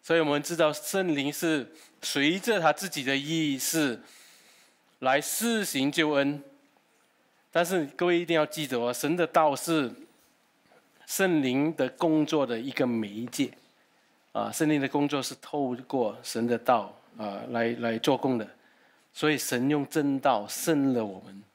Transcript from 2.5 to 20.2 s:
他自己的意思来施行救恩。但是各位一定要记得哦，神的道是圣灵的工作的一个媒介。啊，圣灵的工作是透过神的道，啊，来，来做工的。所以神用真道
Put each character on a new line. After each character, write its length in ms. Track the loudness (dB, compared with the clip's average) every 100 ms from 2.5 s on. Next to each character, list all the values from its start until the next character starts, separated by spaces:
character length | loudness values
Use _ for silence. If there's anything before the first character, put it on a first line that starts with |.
| 2
他 100 | 2
自 160 | 2 -4
己 160 | -4
的 140 | -2 -2
意 400 | 0 0 0 -2
思 440 | -2 0 0 -2 -10 -20 -20 -20 -20 _ _ _ _ _
来 200 | 0 2
施 460 | 0 -4 0 0 -2
行 260 | 0 0
救 200 | 2 2
恩。 300 | 2 2 -2 -12 -20 _ _ _ _ _ _ _ _ _
但 140 | -2 0
是 200 | 0 -2 0
各 80 | 2
位 120 | 2
一 80 | 2
定 80 |
要 120 | 2 2
记 200 | -2 -4
得 140 | -2
哦， 140 | -2
神 240 | -2 -2 0
的 100 | 2
道 260 | 4 4
是 380 | 2 0 0 0 -6 -20 _ _ _ _ _ _ _ _ _ -10
圣 380 | 0 2 4
灵 320 | 2 2 0 0
的 140 | -4
工 360 | 0 2 2 2
作 220 | 0 0
的 100 | -2
一 140 | -4
个 160 | -2 0
媒 380 | 0 -4 -8 -8
介。 260 | -4 -4 -4 _ _ _ _ _ _ _
啊， 200 | -6 -4
圣 160 | 0 2
灵 140 | 2
的 80 | 0
工 180 | 0 0
作 160 | 0
是 100 | -4 -10
透 320 | -10 -4 -4 -4 -4
过 300 | -2 -2 -4
神 240 | -8 -2 0
的 120 | 0
道， 360 | 2 2 0 -14 _ -10
啊， 240 | -8 -8 -6
来， 180 | -2 -2 -2
来 180 | -2 0
做 200 | 0 0
工 200 | 0 -2
的。 80 | -4 -14 _ _ _ _ _ -2
所 160 | 0
以 60 | 0
神 320 | -2 0 2
用 180 | 0 0
真 320 | 0 0
道 260 | 2